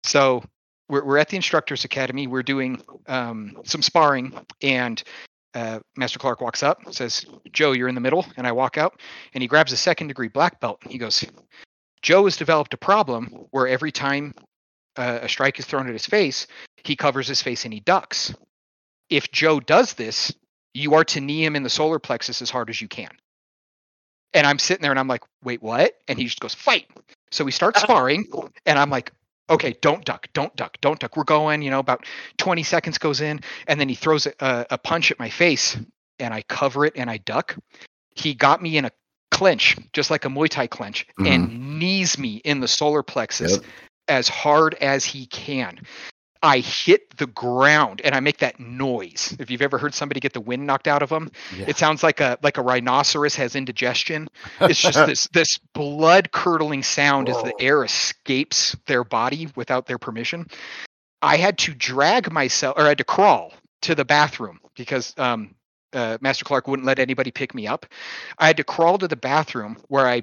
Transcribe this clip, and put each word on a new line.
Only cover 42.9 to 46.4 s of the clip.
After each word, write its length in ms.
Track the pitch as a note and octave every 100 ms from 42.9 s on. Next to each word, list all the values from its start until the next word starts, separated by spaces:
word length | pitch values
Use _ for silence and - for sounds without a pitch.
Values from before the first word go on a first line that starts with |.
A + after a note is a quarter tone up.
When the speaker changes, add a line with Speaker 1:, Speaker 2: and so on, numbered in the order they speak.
| D3+
Speaker 1:
plexus 500 | - - A2 - E2+
Speaker 2:
Yep. 100 | G2 - - - _ -
Speaker 1:
as 180 | C3+ A#2+
hard 460 | - D3 D3 D#3 D#3
as 300 | C#3 C#3 -
he 200 | C#3 B2+
can. 520 | - - C3+ G#2+ - - - - _ _ _